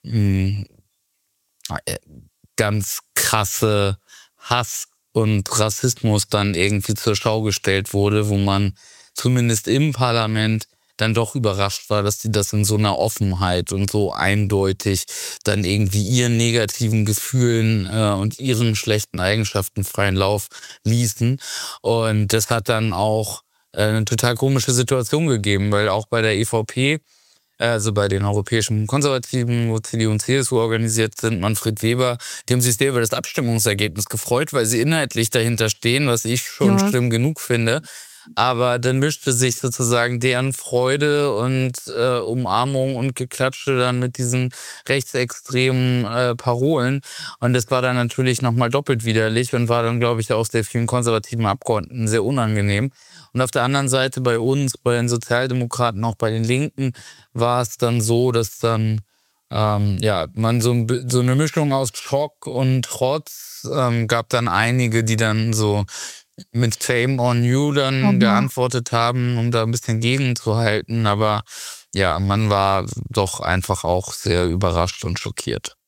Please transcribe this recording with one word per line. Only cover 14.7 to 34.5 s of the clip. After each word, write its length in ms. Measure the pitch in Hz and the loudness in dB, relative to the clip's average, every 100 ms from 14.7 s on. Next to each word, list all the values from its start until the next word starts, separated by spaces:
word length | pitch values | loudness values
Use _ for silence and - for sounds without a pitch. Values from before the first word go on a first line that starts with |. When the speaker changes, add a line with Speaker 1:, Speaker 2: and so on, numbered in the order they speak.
| 98 104 95 - - - - | 0 0 -2 -4 -10 -10 -6
Speaker 1:
dann 220 | - 101 | -2 0
irgendwie 420 | 90 104 101 104 101 | 2 2 2 0 2
ihren 300 | 127 120 117 | 2 2 2
negativen 680 | 117 117 104 - 113 110 104 | 2 2 0 -2 0 2 0
Gefühlen, 840 | 104 - 131 120 113 110 110 90 | -2 -2 0 2 2 2 0 0
äh, 220 | 107 104 | 0 0
und 260 | 98 107 - | 0 -4 -4
ihren 380 | 131 113 117 107 | -2 0 0 0
schlechten 420 | - 107 - - | 0 -2 -2 -2
Eigenschaften 680 | 92 107 104 101 95 - | 0 0 0 -2 -4 -6
freien 300 | 98 - 101 | -4 0 0
Lauf 340 | 95 95 104 - - - - | 2 2 0 -4 -14 -20 -6
ließen. 560 | 104 117 120 - 117 131 - - - - | 0 2 0 0 0 0 -6 -10 -10 -4
Und 520 | - 117 113 107 101 | 0 0 2 0 2
das 160 | 110 - | 0 0
hat 180 | 117 101 | -2 0
dann 240 | 113 110 | 0 0
auch, 500 | 85 107 110 104 - _ _ _ | 0 0 0 -2 -8 _ _ _
äh, 120 | - | -2
eine 200 | 107 110 | 2 2
total 320 | 104 117 120 117 | 0 0 0 0
komische 340 | 135 135 127 | 2 2 2
Situation 560 | 123 123 131 117 151 165 | 0 2 0 0 0 2
gegeben, 460 | 120 104 98 101 | 0 2 2 2
weil 160 | 101 104 | 2 2
auch 180 | 98 107 | 0 -2
bei 140 | 117 | 0
der 160 | 110 104 | 2 0
E 80 | |
V 180 | 110 113 | 0 -2
P, 380 | 107 127 135 156 _ _ _ _ _ _ | -2 0 0 0 _ _ _ _ _ _
also 360 | 117 113 107 | 0 0 0
bei 140 | 104 101 | 2 2
den 180 | 98 | 2
europäischen 640 | 101 104 101 117 101 110 107 | 2 0 0 -2 0 -2 0
Konservativen, 840 | 139 143 131 - 127 120 120 117 | 0 2 0 -2 -2 0 0 0
wo 100 | 110 | -2
C 160 | - 117 | -4 0
D 100 | 110 | 0
U 40 | |
und 100 | 107 | 0
C 160 | - 135 | 0 0
S 160 | 120 | 2
U 60 | 123 | 0
organisiert 600 | 113 113 113 110 110 - | 2 0 0 0 -2 -2
sind, 220 | 113 107 | -2 0
Manfred 420 | 101 107 113 104 | -2 -2 -4 -2
Weber, 360 | 113 123 127 120 - - - | -2 0 0 -2 -10 -14 0
die 40 | |
haben 80 | 127 | 2
sich 160 | 123 110 | 2 2
sehr 140 | 135 | 2
über 100 | 127 | 2
das 140 | 113 | 0
Abstimmungsergebnis 880 | 123 - - 120 113 113 101 104 80 | -2 -4 -4 0 0 0 2 0 -2
gefreut, 480 | 101 110 - 120 151 | -6 -6 -2 -2 0